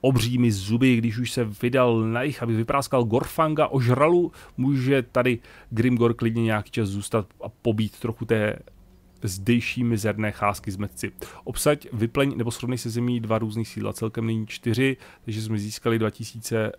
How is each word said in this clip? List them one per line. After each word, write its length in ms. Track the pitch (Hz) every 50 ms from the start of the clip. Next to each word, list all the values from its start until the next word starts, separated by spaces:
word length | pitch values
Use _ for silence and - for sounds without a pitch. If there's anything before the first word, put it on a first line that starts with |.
obřími 520 | - 135 135 120 107 117 123 123 123 117 104
zuby. 440 | 98 98 98 110 117 135 131 127
Když 220 | 117 113 117 107 117
už 140 | 123 117 -
se 120 | - 120
vydal 560 | 110 104 - - 123 123 135 127 123 117 113
na 220 | 110 110 113 117 127
jih, 200 | 151 135 - 127
aby 140 | 117 113
vypráskal 480 | 110 117 - 143 139 135 - - 131 120
Gorfanga 600 | 110 110 123 - - - - 160 156 156 143 143
o 140 | 127 - 135
žralu, 520 | 123 117 123 123 143 160 175 175 175 165 - - - - -
může 460 | - 127 135 143 135 127 131 139 135 120
tady 360 | - _ 127 123 127 123 117 - - - - - -
Grimgor 440 | 120 107 120 127 123 117 117 117 117
klidně 280 | - 123 117 113 117 117
nějaký 280 | 113 110 107 101 -
čas 180 | - 117 110 98
zůstat 380 | 98 101 98 - - 113 101 - _ _ -
a 40 | 110
pobít 520 | - _ _ 120 110 104 110 104 - -
trochu 240 | - 110 110 - -
té 340 | 107 110 110 107 107 - - - - - - - - - - _ - _ - -
zdejší 600 | 107 92 98 95 107 120 120 113 - - 127 120
mizerné 480 | 120 117 104 98 107 101 104 107 107 101
cházky 380 | - - 101 101 - - -
s 60 | 98
medci. 360 | 95 104 101 - - - 101 - - - - - - -
Obsaď, 420 | - - - - 151 147 147 - - -
vypleň 440 | 113 107 117 117 143 139 139 -
nebo 140 | 95 117 117
srovnej 280 | 113 - - 120 127 120
se 120 | - 117
zemí 300 | 110 117 120 123 123 120
dva 180 | 113 107 113 110
různých 300 | 113 110 104 113 113 -
sídla. 240 | - - 104 101 104
Celkem 340 | - 113 110 110 - 113
nyní 200 | 113 113 113 110
čtyři, 500 | 101 - - - 120 110 113 131 135 131 - - - - _ _
takže 180 | - 110 107 110
jsme 160 | 107 110 107
získali 400 | 101 104 104 - _ 120 113 113
dva 120 | 110 107
tisíce 640 | - - 113 - - 117 110 - 120 113 110 107 -